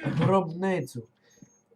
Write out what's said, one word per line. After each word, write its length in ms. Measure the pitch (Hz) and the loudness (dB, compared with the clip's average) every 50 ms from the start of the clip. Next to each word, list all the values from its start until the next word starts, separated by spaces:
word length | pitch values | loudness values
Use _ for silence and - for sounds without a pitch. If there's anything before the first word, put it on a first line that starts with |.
| - | -6
гробницю. 1040 | - - - 165 170 190 196 180 160 160 175 185 190 185 170 143 135 - 120 113 - _ _ _ _ _ _ - _ _ _ _ _ _ | -4 0 2 2 4 4 4 2 0 -4 -4 -2 0 0 -2 -2 -6 -10 -12 -14 -14 _ _ _ _ _ _ -20 _ _ _ _ _ _